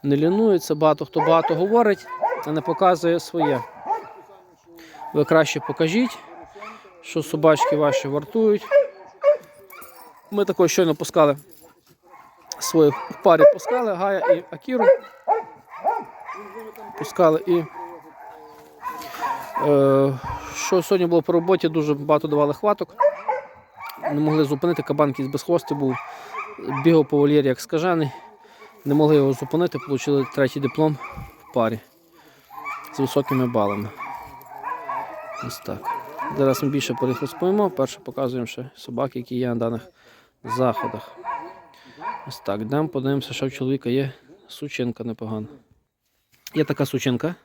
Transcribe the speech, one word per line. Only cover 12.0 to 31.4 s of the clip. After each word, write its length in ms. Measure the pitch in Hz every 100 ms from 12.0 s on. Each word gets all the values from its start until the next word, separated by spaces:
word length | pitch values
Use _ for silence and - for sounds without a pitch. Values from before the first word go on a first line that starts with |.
| _ - - _ - -
свої 300 | - 165 147
в 340 | 143 - -
парі, 200 | 196 160 587
пускали 400 | 539 - 480 220
Гая 260 | 175 196 190
і 260 | 466 554 -
Акіру. 340 | - - 254 494 539 - - - 453 - - _ - - 453 - - - - 403 226 - - - -
Пускали 460 | 147 - 170 156 -
і, 160 | 175 156 - - - - - - - - - - - - - - - 1017 960 - - 147
е, 520 | 143 139 135 139 131 - - - -
що 260 | - 185
сьогодні 260 | 165 190 170
було 140 | 170
по 120 | -
роботі, 360 | 170 170 185 160
дуже 240 | 160 151
багато 340 | 143 147 151 151
давали 260 | 147 147
хваток. 420 | 147 208 202 180 - 587 587 - 539 - - _ - - -
Не 160 | - 147
могли 260 | 151 156 143
зупинити, 380 | 143 175 156
кабан 260 | 139 147 147
якийсь 180 | 131 135
без 160 | 143
хвости 320 | - 170 - 147
був, 200 | 135 127 - - - - - - - 135
бігав 240 | 156 160 139
по 100 | 147
вольєрі 300 | 143 147 135
як 120 | 127
скажений. 500 | - 160 180 165 143 - - - - - - - 139
Не 80 |
могли 220 | 143 151 151
його 180 | 139
зупинити, 440 | 131 135 156 175 143 -
отримали 360 | 135 - 143 131 -
третій 240 | 131 147
диплом 380 | 139 - 156 143 - - -
в 160 | -